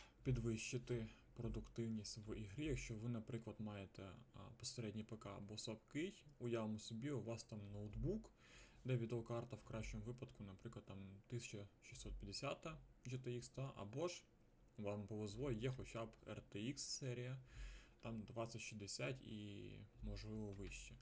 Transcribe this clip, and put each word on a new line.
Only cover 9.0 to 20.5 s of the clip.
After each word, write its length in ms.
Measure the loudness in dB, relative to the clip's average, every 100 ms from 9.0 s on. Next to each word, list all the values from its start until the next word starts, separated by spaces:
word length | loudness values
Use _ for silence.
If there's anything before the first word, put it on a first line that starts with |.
| 6 4 4 2 0 -4
в 80 |
кращому 400 | -2 0 0 0
випадку, 400 | -2 -4 -6 -6
наприклад, 420 | -8 -6 -6 -8 -8
там 120 | -8 -8 -10 -4
тисяча 400 | -2 -2 -4 -6 -10
шістсот 320 | -10 -6 -4
п'ятдесят 520 | -2 -2 0 0 0 -2 -6 -10 -10 -4
G 120 | 0
T 100 | 2
X, 240 | 0 -2
та, 200 | -2 -2 -2
або 320 | -2 2 2
ж 160 | 0 -8 -20 -20 -20 -14 -2
вам 300 | 2 2 2
повезло, 440 | 0 0 2 2
є 200 | 4 4
хоча 340 | 2 0 -2 -2
б 40 | -4 -6
R 160 | -6 -2
T 220 | 0 0
X 40 | 0
серія, 640 | 0 0 2 2 0 -2 -4 -6 -6 -6 -12 -6
там 200 | -2 -2
двадцять 400 | 0 2 2 0
шістдесят 600 | -2 -2 -2 2 2 0
і, 500 | -2 -4 -2 -4 -6 -6 -10 -4
можливо, 520 | -2 0 0 0 0